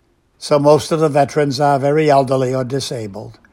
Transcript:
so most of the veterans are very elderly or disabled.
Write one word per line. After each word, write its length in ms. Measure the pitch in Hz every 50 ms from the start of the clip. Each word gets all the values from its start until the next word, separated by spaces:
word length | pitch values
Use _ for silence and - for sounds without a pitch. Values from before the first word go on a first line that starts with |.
| _ _ _ _ _ _ _
so 220 | _ - - 151 147
most 340 | 143 147 151 147 - -
of 80 | 170 156
the 80 | 160 151
veterans 500 | 135 147 143 - - 156 147 143 127 135
are 200 | 147 143 143 135
very 320 | 135 143 147 156 156 147
elderly 440 | 139 139 135 123 135 131 131 127 131
or 100 | 131 131
disabled. 720 | 120 139 135 127 - 143 120 110 104 95 101 113 117 113 _ _ _